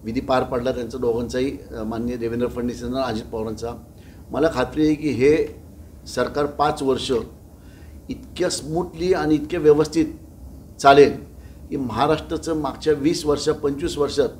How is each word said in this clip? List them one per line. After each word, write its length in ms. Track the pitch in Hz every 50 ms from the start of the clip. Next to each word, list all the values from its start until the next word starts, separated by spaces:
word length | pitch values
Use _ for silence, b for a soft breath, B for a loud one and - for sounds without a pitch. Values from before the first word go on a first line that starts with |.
| -
विधी 160 | 110 113 131
पार 220 | 135 - 131 127
पाडला 300 | 123 - 135 123 120 131
त्यांचा 260 | 123 123 120 113 120 127
दोघांचाही, 600 | 123 120 113 117 123 113 123 127 131 139 131 - - - -
अ, 60 | 117
माननीय 340 | 110 110 117 113 117 120 123
देवेंद्र 320 | 120 117 113 117 120 123 117
फडणवीस 340 | 113 123 120 123 117 98
यांचा, 200 | 120 120 127 131
अजित 220 | 131 123 110 107 -
पवारांचा. 460 | - 117 113 110 113 110 107 113 117 120 110 - - B B B B B B B B
मला 180 | - 127 147 165 -
खात्री 320 | 127 127 127 - 147 156
आहे 80 | 151 156
की 140 | 147 151 151
हे 520 | 123 113 127 143 156 165 - - - - - - - - - - - - -
सरकार 400 | - - 123 123 123 - 143 147
पाच 360 | 143 143 - 143 151 151 -
वर्ष 300 | 143 135 131 117 - - 131 113 - - - - - - B B B B B B B B B B B -
इतक्या 420 | - - - - - - 180 170
स्मूथली 640 | - - 131 143 156 170 180 175 - 165 170 185 185
आणि 200 | 160 151 151 156
इतक्या 260 | 147 147 - 170 175
व्यवस्थित 460 | 151 151 147 147 156 151 - 165 151 - - - - - - - - - - - - - - -
चालेल 320 | - 139 139 143 143 - - - - - - B B B B B B -
की 60 | -
महाराष्ट्राचं 800 | 139 135 120 107 110 139 151 156 151 - - 170 156 - 160 165
मागच्या 360 | 156 147 135 - - - 151
वीस 340 | 151 139 135 156 170 151 -
वर्षात, 280 | 147 143 - - 151 147
पंचवीस 440 | - - 143 139 139 165 165 - 147
वर्षात 300 | 143 143 - 143 135 110 -